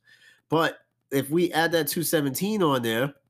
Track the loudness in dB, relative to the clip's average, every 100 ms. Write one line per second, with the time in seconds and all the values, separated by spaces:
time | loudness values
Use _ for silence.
0 | _ -20 -20 _ -2 0 0 -2 _ _
1 | -4 -4 0 0 0 0 2 0 0 -4
2 | 0 0 0 -2 -2 0 2 2 0 0
3 | -2 -6